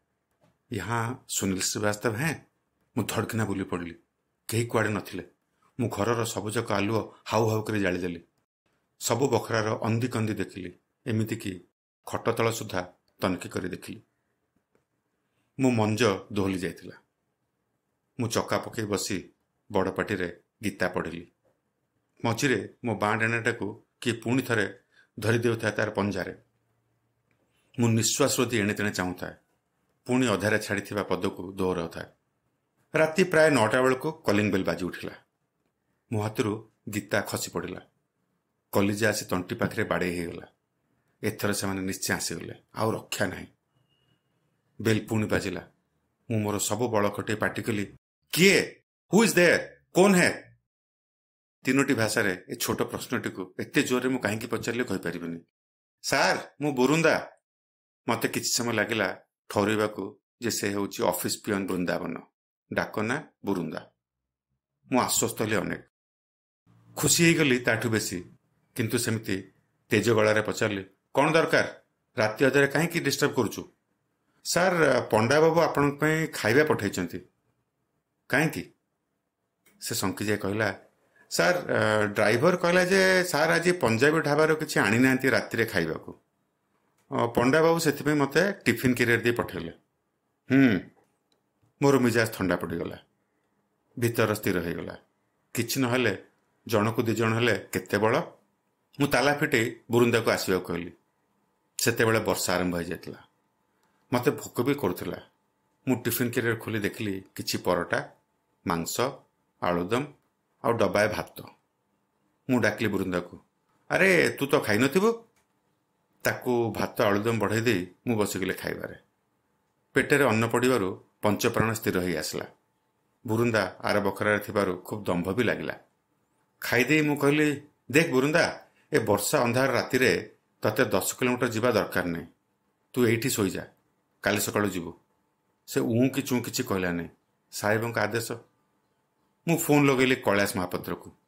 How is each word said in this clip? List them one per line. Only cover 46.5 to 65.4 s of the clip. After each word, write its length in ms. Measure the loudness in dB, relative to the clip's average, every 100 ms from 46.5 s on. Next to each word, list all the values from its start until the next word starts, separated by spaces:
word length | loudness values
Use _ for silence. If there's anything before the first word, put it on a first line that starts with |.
| -2
ସବୁ 320 | -2 -2 0
ବଳ 200 | 0 0
ଖଟେଇ 260 | -2 -6 -4
ପାଟି 260 | -4 -4
କଲି, 360 | -4 -4 -6 -12 _ _ _
"କିଏ? 500 | 4 6 6 2 -6 _ _ _
ହୁ 100 | 4
ଇଜ୍ 120 | 4 6
ଦେୟାର? 480 | 6 4 0 -12 _
କୌନ 220 | 4 6 6
ହେ?" 340 | 4 0 -10 _ _ _ _ _ _ _ _ _ _ _ -2
ତିନୋଟି 280 | 2 2
ଭାଷାରେ 400 | 2 2 2 0 -2 -8
ଏ 60 | -8
ଛୋଟ 240 | -4 -2
ପ୍ରଶ୍ନଟିକୁ 640 | -4 -6 -6 -6 -6 -8 -12 -10
ଏତେ 220 | -4 -2
ଜୋରରେ 260 | 0 0 0
ମୁଁ 100 | -2
କାହିଁକି 280 | -2 -4 -4
ପଚାରିଲି 360 | -6 -4 -6
କହିପାରିବିନି। 560 | -4 -4 -6 -8 -10 -12 -16 _ _ _ _ _
"ସାର୍, 360 | -4 0 2 0 -6 _
ମୁଁ 100 | -4
ବୁରୁନ୍ଦା।" 420 | 2 4 4 4 2 -2 -16 _ _ _ _ _ _ -4
ମତେ 200 | -2 -2
କିଛି 220 | -2 -2
ସମୟ 240 | -2 0
ଲାଗିଲା 340 | 0 0 0 -2 -4 _ _ _
ଠଉରେଇବାକୁ 540 | 0 2 2 0 -2 -10 -12 _ _
ଯେ 100 | -6
ସେ 160 | -4 -4
ହେଉଛି 300 | -4 -4 -2
ଅଫିସ 300 | 0 0 -4 -6
ପିଅନ 200 | -4 -4 -2
ବୃନ୍ଦାବନ, 500 | -2 -2 -4 -6 -10 -14 _ _ _ _
ଡାକ 240 | -4 -4 -4
ନାଁ 180 | -4 -4 -8 _ -4
ବୁରୁନ୍ଦା। 360 | -4 -4 -10 -14 _ _ _ _ _ _ _ _ _ _
ମୁଁ 80 | 0
ଆଶ୍ୱସ୍ତ 360 | 0 0 0 -2